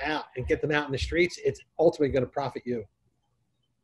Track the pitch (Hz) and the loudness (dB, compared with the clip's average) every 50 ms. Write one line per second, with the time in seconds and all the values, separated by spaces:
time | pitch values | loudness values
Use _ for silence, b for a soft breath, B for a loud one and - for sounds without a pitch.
0 | 131 147 156 143 - - - 131 123 - - - - 143 151 147 147 139 135 127 | -2 -2 -2 -4 -4 -6 -8 -8 -2 -2 0 0 0 2 0 0 0 0 -2 -4
1 | - - 156 165 180 175 - - - 139 - - - _ _ - 156 170 165 - | -4 -2 2 2 2 2 0 -2 -2 -2 -2 -2 -6 _ _ 2 4 4 4 4
2 | 151 135 127 135 123 120 - 143 139 127 - 131 - 123 123 117 104 - _ _ | 2 2 2 0 0 -2 -2 -4 -4 -4 -6 -8 -6 -6 -6 -6 -6 -10 _ _
3 | _ _ _ _ _ _ _ _ _ _ _ _ _ _ _ _ | _ _ _ _ _ _ _ _ _ _ _ _ _ _ _ _